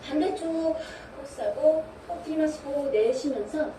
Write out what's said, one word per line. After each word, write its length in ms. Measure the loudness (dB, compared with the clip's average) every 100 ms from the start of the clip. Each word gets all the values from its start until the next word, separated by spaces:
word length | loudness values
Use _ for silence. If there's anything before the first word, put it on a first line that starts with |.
반대쪽 720 | -2 0 2 0 -2 0 0 0 -6 -12 -14 -14
코스하고, 640 | -12 -4 -2 4 6 6 0 -12 -8
꼭 160 | -8
들이마시고 680 | -2 2 2 0 -4 -2 2
내쉬면서 680 | 4 4 2 0 -2 -2 -2
이렇게. 140 | -2